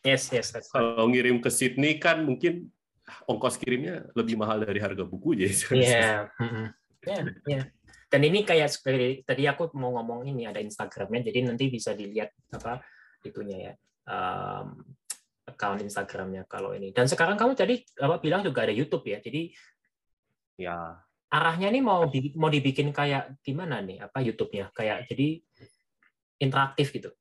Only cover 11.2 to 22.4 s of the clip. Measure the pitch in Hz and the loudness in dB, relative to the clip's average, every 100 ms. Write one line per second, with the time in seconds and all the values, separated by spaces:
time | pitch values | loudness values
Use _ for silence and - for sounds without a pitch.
11.2 | 113 113 123 117 135 117 110 104 101 107 | 0 0 0 0 0 0 -4 -6 -4 -4
12.2 | 104 _ _ - 113 - - - - _ | -6 _ _ -12 -8 -10 -12 -20 -20 _
13.2 | - - 101 92 95 - _ _ - 95 | -14 -12 -10 -10 -12 -16 _ _ -8 -4
14.2 | 92 92 50 50 95 - - - _ - | -4 -4 -6 -8 -10 -14 -20 -20 _ -16
15.2 | _ _ - - - 101 101 107 98 101 | _ _ -20 -6 -4 -4 -6 -6 -6 -8
16.2 | 95 92 95 95 98 98 98 110 127 - | -8 -8 -10 -8 -6 -6 -4 2 4 4
17.2 | 196 208 240 262 190 247 _ - 139 170 | 2 4 4 4 2 2 _ 0 2 2
18.2 | 156 180 190 123 110 107 147 175 113 104 | 2 2 0 0 0 0 0 -2 -2 -6
19.2 | 113 143 170 - - _ _ _ _ _ | -6 -6 -6 -12 -20 _ _ _ _ _
20.2 | _ _ _ - 87 87 82 85 _ _ | _ _ _ -10 -8 -6 -8 -12 _ _
21.2 | _ 151 156 165 196 254 247 185 160 139 | _ 2 2 2 2 2 4 4 4 2
22.2 | 139 160 | -2 0